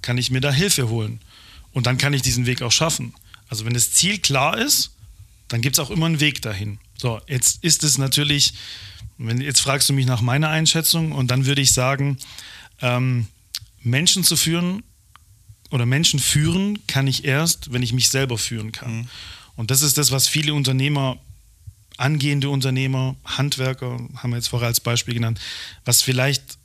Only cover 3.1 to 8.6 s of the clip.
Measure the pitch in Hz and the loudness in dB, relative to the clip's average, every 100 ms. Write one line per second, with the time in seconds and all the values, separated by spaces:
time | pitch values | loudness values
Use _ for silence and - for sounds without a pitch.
3.1 | - - - - 113 110 120 113 - 180 | -12 -20 -20 -12 -8 -2 0 2 2 2
4.1 | 208 - 139 143 226 262 - - - - | 0 0 2 2 0 0 0 0 -8 -20
5.1 | - - - - 120 135 131 143 190 165 | -20 -20 -20 -6 -2 0 0 0 0 2
6.1 | 156 151 139 113 101 107 104 - - 127 | 4 2 0 -6 -6 -6 -8 -16 -4 -2
7.1 | 110 - 135 - - 175 151 151 135 135 | -2 -4 0 0 0 0 2 2 0 2
8.1 | 135 147 143 - - | 2 2 2 0 -2